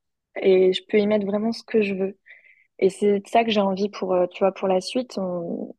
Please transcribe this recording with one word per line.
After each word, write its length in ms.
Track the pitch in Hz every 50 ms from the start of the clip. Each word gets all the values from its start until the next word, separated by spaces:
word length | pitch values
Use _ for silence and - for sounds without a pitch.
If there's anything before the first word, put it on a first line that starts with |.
| _ _ _ _ _ _ - -
Et 320 | - 196 185 185 185 185 185
je 80 | - - -
peux 100 | - 214
y 80 | 202 208
mettre 180 | 214 214 202
vraiment 280 | 196 196 208 214 233 233
ce 100 | - -
que 180 | - - 226
je 120 | 208 196 196
veux. » 240 | 185 190 190 196 _ _ - - - _ _ _ _ _ _ _ -
Et 100 | - 190
c'est 340 | 180 - 208 208 202 202 202 -
ça 160 | - 233 233
que 60 | 226
j'ai 120 | 214 208
envie 280 | 196 196 190 185 202 208
pour, 240 | 202 - 214 185 185
euh, 140 | 180 180 180
tu 120 | - -
vois, 120 | 202 190 190
pour 140 | - - 190
la 140 | 190 185
suite, 360 | 185 - - 254 254 254 - 202
on, 580 | 190 185 180 175 170 170 - - - - -